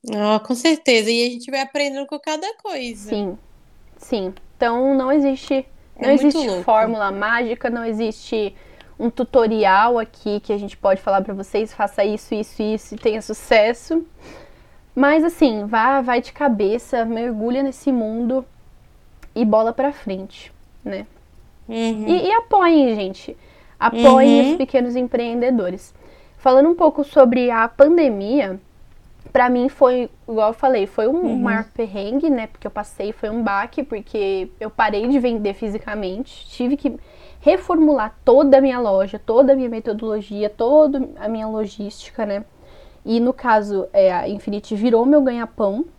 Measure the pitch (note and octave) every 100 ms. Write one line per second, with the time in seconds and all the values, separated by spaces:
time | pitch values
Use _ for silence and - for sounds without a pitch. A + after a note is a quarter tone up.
0 | A#3+ G#3+ G#3 G#3+ G#3+ B3 E4 D#4 - A#3
1 | G#3+ A#3 A#3+ A#3+ A#3+ C4+ C4+ D4 C#4+ C#4
2 | C#4 D4 D#4 D#4 F#4+ A4 G#4+ D#4 B3 G#3
3 | G3+ G#3+ G3 G3 - - _ - - -
4 | - A#3 F#3+ F#3+ - - A#3+ A#3 C4+ C4+
5 | B3+ D4 C#4 C4 - C4+ C4 - - -
6 | B3+ C#4 C#4+ D#4 B3+ F#3 F#3 A3 A3 A3
7 | G3+ G3 G#3 A#3 A#3+ A#3+ A#3+ A#3 A3+ G#3+
8 | A3+ A3 - A3 G#3 - - - - -
9 | A3+ - A#3+ C4 A3+ A3 G3 F#3+ A3+ A#3+
10 | A3 - G#3 G#3 - G#3 G3+ - G3 F#3+
11 | - G3 G3 G3 G3+ G#3 A3 - G#3 -
12 | G3+ G#3+ - G#3+ G#3+ - G#3+ A3 - G#3+
13 | A#3 G#3+ G#3 A3 - A3+ G#3+ A#3+ - E4
14 | E4 - - - - - - - _ -
15 | C#4 D#4 E4 - C#4 G#3+ G#3 A3+ A#3 C4+
16 | B3 A#3+ A#3+ - C#4+ G#3 G3 A#3 - B3
17 | A3+ A3+ A#3+ A3 A3+ B3+ C#4 B3+ - B3+
18 | G#3+ A3+ A#3+ C4 B3+ _ - - _ _
19 | _ - - A3 A3+ G#3+ A3 A3+ C#4 C#4+
20 | - F#3+ F#3+ - - - - - G#3 G3
21 | G#3+ _ _ - - _ - A3+ A3+ A3
22 | G#3+ F4 F#4 A4 A#4 G4+ F4 D#4+ C4 G#3+
23 | F#3+ F#3+ - - - - - - A#3 A3+
24 | C4 C4 C#4 C#4+ C4+ E4+ C4 C4+ B3 B3
25 | B3 A#3+ A#3 A#3+ A#3+ A#3+ F3+ F#3+ - -
26 | - - - - C4 C4 D4+ F4 D#4+ C#4+
27 | C#4+ D4+ B3+ B3+ B3 A3+ A3+ - C#4+ E4+
28 | D4 G3+ G3+ C#4 A#3+ F#3+ _ _ - -
29 | - - - C4 B3 B3 B3+ - B3+ B3
30 | A#3+ - - A3 G#3+ A3+ C4+ B3 G3+ -
31 | A3 D#4+ F4 A3 - G#3 A3 - A3 G3+
32 | G3+ C4 D#4+ B3+ A3 - G#3 G#3 G#3 -
33 | G3+ - G#3+ A3+ A3 G3 A#3 - C4+ G#3+
34 | G#3+ A3 G3 F#3+ F#3 - G#3+ - G#3+ G#3
35 | A#3 C#4 B3 A3+ G#3 G3 A3 G#3 - G#3
36 | F#3 F#3+ C4+ - - - B3 C#4 C4+ -
37 | - - - - D4 F#4 - E4+ D4+ C4+
38 | G#3+ - - B3+ C#4+ C4+ C4+ B3 A#3 F#3+
39 | G3 G#3 - A#3 C4+ C4+ B3 A3+ A3+ G#3+
40 | A3 G#3+ G3+ G3+ G#3 G#3 A#3 D4+ D4+ C#4
41 | B3+ - G#3 A3+ A3 A3 G#3 - G3+ -
42 | - - G#3 G3+ - _ - - - -
43 | - A#3 B3 C4 B3 A3 G#3 G3+ F#3 G3+
44 | F#3+ F3+ - G3+ - G3+ - G#3+ A#3+ A3+
45 | B3 D4+ C4 A#3+ A3+ - G#3 G#3 E4+